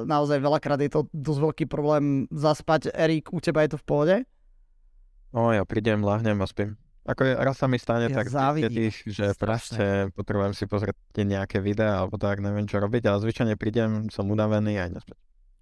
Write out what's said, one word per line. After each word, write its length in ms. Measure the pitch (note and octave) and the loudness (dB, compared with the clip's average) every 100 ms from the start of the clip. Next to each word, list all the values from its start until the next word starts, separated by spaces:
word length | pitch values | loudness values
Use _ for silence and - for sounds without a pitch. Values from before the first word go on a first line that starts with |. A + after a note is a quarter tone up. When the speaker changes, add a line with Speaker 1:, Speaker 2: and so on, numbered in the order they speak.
Speaker 1:
naozaj 400 | C3 D3+ D3 D3 | 0 0 2 2
veľakrát 400 | C#3 D3 C#3+ C#3 | 2 2 2 0
je 80 | C#3+ | 0
to 160 | D3+ C#3+ | 0 -2
dosť 300 | D#3+ C3+ C#3+ | -4 -4 0
veľký 220 | D#3 - C#3+ | 0 0 -4
problém 580 | D#3 D3 D3+ C#3+ C#3 - | -2 2 2 2 0 -2
zaspať. 640 | D#3 D3+ D3+ - D#3+ - | 0 2 2 2 0 0
Erik, 400 | - D#3+ D#3+ - | 0 2 0 -2
u 80 | F3 | -6
teba 240 | - D#3 | 0 2
je 80 | D3+ | 2
to 80 | D3+ | 0
v 80 | - | -2
pohode? 300 | D3 D3+ G3 C4 _ _ - _ _ _ - - - - | 2 4 2 0 _ _ -20 _ _ _ -20 -20 -20 -8
Speaker 2:
No, 200 | A#2+ A#2 | 0 2
ja 120 | A2 | 2
prídem, 380 | F#2+ A2+ A2 G#2+ | 0 0 0 2
láhnem 360 | G2+ G#2 A2+ G#2 | 2 2 2 0
a 100 | F#2+ | -2
spím. 260 | - G#2 G#2 _ _ | -4 -6 -6 _ _
Ako 180 | - B2+ | -6 0
je, 120 | C3 B2 | 2 2
raz 240 | B2+ C3+ | 0 0
sa 80 | C3+ | 0
mi 80 | B2 | 0
stane 320 | - A#2 A#2 | 0 0 0
Speaker 1:
Ja 80 | C3 | 0
Speaker 2:
tak 160 | G#2 | -2
v 40 | C#3 C3+ D3+ | 0 0 0
Speaker 1:
závidím. 80 | A#2+ A#2 A2 | 0 0 -2
Speaker 2:
tých, 80 | - | -2
že 220 | - G2+ G2+ | -8 -2 -2
Speaker 1:
Strašne. 60 | G2 | 0
Speaker 2:
proste 500 | G#2 A2+ - A2+ G2+ G2 G2 - | -2 -2 -4 -2 0 0 -2 -4
potrebujem 400 | G2 G#2 G2 G2 | -4 0 0 -2
si 80 | |
pozrieť 320 | G2+ G#2 G2 - - | -4 -2 -2 -6 -8
nejaké 460 | - G2+ G2 G2 G2+ | -4 0 0 -2 -2
videá 400 | G2 G#2 A2 G2 | 0 0 2 0
alebo 160 | F#2 F#2+ | -2 -2
tak, 240 | G2+ G2+ | -2 -2
neviem, 240 | G2+ G#2 | -2 -2
čo 160 | G#2 G2+ | -2 0
robiť, 240 | G2+ A#2+ | 0 0
ale 160 | A2 G2+ | 2 2
zvyčajne 400 | A2 - A#2 G#2 | 0 0 0 0
prídem, 480 | A2 A2+ A2 A2 G#2+ | -2 0 0 0 -4
som 160 | - | -4
unavený 560 | G2 G#2 G#2+ G#2+ G#2+ G#2 | -2 0 2 2 0 -2
a 80 | F2+ | -4
idem 160 | F2 | -8
spať. 160 | - - _ _ _ _ | -14 -20 _ _ _ _